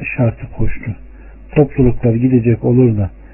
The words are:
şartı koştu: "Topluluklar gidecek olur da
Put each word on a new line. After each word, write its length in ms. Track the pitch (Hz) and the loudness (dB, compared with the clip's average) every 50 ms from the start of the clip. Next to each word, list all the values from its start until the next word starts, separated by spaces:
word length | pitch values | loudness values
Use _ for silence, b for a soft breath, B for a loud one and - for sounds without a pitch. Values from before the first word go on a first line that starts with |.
| - - - | -6 -8 -4
şartı 300 | - 120 110 - - - - - | -2 -2 -2 -2 -4 -10 -10 -4
koştu: 400 | - - - - - - 113 - - - b b b b b b b b - - | -2 0 0 0 -2 -4 -8 -10 -10 -12 b b b b b b b b -4 0
"Topluluklar 600 | 156 143 - - - 127 120 120 - - 120 113 | 0 0 0 2 0 2 2 2 0 0 0 0
gidecek 500 | 117 127 131 127 120 110 117 110 - - | 0 0 2 2 2 2 2 0 0 0
olur 320 | 123 120 127 127 120 107 | 0 2 4 4 2 2
da 140 | 104 98 90 - b b b | 0 -2 -4 -6 b b b